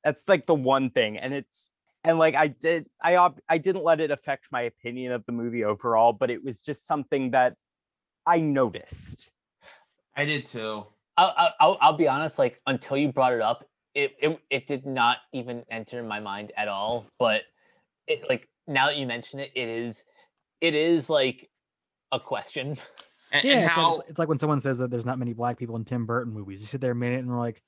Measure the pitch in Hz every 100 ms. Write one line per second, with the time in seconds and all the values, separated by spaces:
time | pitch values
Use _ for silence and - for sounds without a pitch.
0 | 151 143 - 185 - 156 127 135 135 127
1 | 110 104 131 139 - - - _ _ _
2 | 165 165 160 143 156 120 160 165 - _
3 | 165 180 175 - - 165 185 190 165 156
4 | 156 143 - 139 _ 127 120 _ 120 123
5 | 127 123 104 120 117 117 104 104 123 113
6 | 117 107 131 117 135 117 - 143 - 151
7 | 135 143 131 127 127 - _ _ _ _
8 | _ _ - 170 156 139 120 - - -
9 | - - - _ _ _ - - _ _
10 | _ 139 147 147 - 120 110 107 104 _
11 | _ - 185 - 175 - 160 190 147 151
12 | 151 135 156 - 127 - - 127 - 139
13 | 147 135 127 120 107 120 - _ _ 143
14 | 139 _ 151 160 _ 139 135 139 135 131
15 | 120 123 _ 135 123 120 - 113 110 123
16 | 117 107 104 101 104 - 107 98 107 120
17 | 104 _ 117 107 - _ _ _ _ _
18 | - 151 - 123 _ _ - 135 139 147
19 | 131 120 - 139 139 127 120 113 120 110
20 | _ _ _ _ _ _ 165 151 160 170
21 | 135 151 131 123 - _ _ _ _ _
22 | _ 127 - 120 - 147 131 147 - -
23 | _ _ _ 147 262 262 165 165 165 160
24 | - 156 156 147 151 143 135 123 127 120
25 | 113 127 120 113 120 120 117 117 110 123
26 | 113 120 120 107 98 95 104 139 127 120
27 | 120 127 123 123 120 110